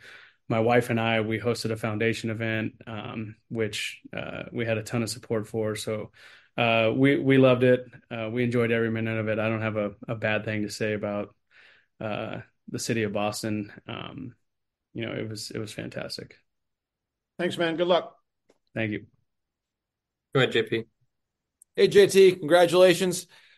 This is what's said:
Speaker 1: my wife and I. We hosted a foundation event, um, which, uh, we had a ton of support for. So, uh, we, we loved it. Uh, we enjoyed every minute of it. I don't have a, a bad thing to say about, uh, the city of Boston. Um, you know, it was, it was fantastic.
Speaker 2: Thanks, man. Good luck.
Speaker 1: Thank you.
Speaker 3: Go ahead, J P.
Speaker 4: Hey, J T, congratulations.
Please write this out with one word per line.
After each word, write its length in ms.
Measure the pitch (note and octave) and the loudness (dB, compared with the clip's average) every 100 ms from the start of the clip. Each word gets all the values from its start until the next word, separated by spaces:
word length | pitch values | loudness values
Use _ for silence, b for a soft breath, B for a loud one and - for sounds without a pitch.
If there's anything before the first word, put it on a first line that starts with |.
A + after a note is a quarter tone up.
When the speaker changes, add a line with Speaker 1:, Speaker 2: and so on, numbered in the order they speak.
| b b b b - | b b b b -4
Speaker 1:
my 140 | A#2 | 0
wife 280 | A2+ A#2+ A#2+ | 4 4 2
and 120 | A2+ | -2
I. 180 | A2+ A2+ | 0 0
We 180 | G#2+ A2 | 0 -2
hosted 340 | A2+ A2+ A2 | -2 -2 -4
a 40 | A2 | -4
foundation 540 | A2+ G#2+ A#2 A2 A2+ | -4 -2 -2 -2 -6
event, 460 | A2 A2+ A2 G#2+ - A#2 | -4 -4 -4 -6 -10 -14
um, 480 | G#2+ A2 G#2+ G#2 - _ | -12 -10 -10 -12 -14 _
which, 500 | A#2 G#2 G2+ - - - - | -4 -4 -4 -10 -12 -14 -12
uh, 280 | - - - | -10 -10 -10
we 120 | B2 A2+ | -6 -2
had 120 | A2 | -4
a 60 | |
ton 200 | A2 A#2+ | -2 -4
of 60 | A2 | -4
support 400 | - - A2+ G#2 | -8 -6 -6 -4
for. 260 | A2+ G#2+ G#2 | -4 -4 -4
So, 360 | - A2 G2 b b b b - | -6 -8 -8 b b b b -2
uh, 340 | A#2 A2+ A2+ | 2 4 2
we, 240 | B2+ C#3 C#3 | 4 4 4
we 200 | C3+ C3+ | 4 6
loved 260 | C3 A#2+ | 8 6
it. 220 | B2+ B2+ - - - | 6 4 0 -20 -12
Uh, 200 | A#2 A2 | -8 -6
we 120 | B2 | -2
enjoyed 280 | A#2+ A#2+ A#2 | 0 0 2
every 200 | A#2 A2+ | 2 0
minute 260 | A2+ A2+ A2+ | -2 -2 -2
of 100 | A2 | -2
it. 120 | G#2+ | -2
I 80 | A2 | -2
don't 140 | A2 | -2
have 160 | A2 G#2+ | -2 -2
a, 140 | G#2 - - | -4 -6 -10
a 80 | A2 | -6
bad 280 | A2 G#2+ | -2 -2
thing 200 | A2 G#2+ | -2 -4
to 60 | G#2 | -6
say 240 | - A2 | -4 -4
about, 420 | G#2 G#2 G2+ - _ _ b b b b - | -4 -4 -6 -8 _ _ b b b b -12
uh, 400 | G#2+ G#2 A2 G#2 - _ - | -8 -6 -8 -10 -14 _ -12
the 100 | B2 | -10
city 240 | - A2+ | -4 -2
of 80 | G#2+ | -2
Boston. 600 | G2+ G#2 - A2 G#2+ G2+ - - | -2 -4 -4 -4 -4 -6 -14 -14
Um, 480 | - - C3+ B2 - _ _ _ _ _ | -12 -12 -14 -16 -18 _ _ _ _ _
you 120 | - A2 | -10 -8
know, 80 | |
it 140 | G2+ A2 | -8 -8
was, 240 | G#2+ - | -10 -12
it 80 | A2+ | -10
was 140 | A2 | -10
fantastic. 640 | - A#2 - - - - - _ _ _ _ _ _ _ _ _ - | -10 -10 -10 -10 -12 -16 -20 _ _ _ _ _ _ _ _ _ -6
Speaker 2:
Thanks, 200 | E3+ C#3+ | -4 0
man. 180 | E3+ D#3+ | -2 0
Good 120 | F3 | 2
luck. 280 | E3 - _ _ _ _ _ _ | 2 0 _ _ _ _ _ _
Speaker 1:
Thank 180 | A#2 A2 | -6 -4
you. 140 | G2+ G#2 _ _ _ _ _ _ _ _ _ _ _ _ | -6 -10 _ _ _ _ _ _ _ _ _ _ _ _
Speaker 3:
Go 80 | C3+ | 0
ahead, 100 | A#2+ | 2
J 120 | A#2 | 0
P. 200 | A2 A2+ - _ _ _ _ _ _ _ _ - | 0 -4 -6 _ _ _ _ _ _ _ _ 2
Speaker 4:
Hey, 120 | G3 | 4
J 200 | F#3 F#3+ | 6 6
T, 240 | G3 F#3+ | 8 6
congratulations. 920 | F#3 D3+ F3 E3+ F3 F#3 E3+ F#3+ E3+ - b b | 6 2 4 6 8 6 6 0 -2 -8 b b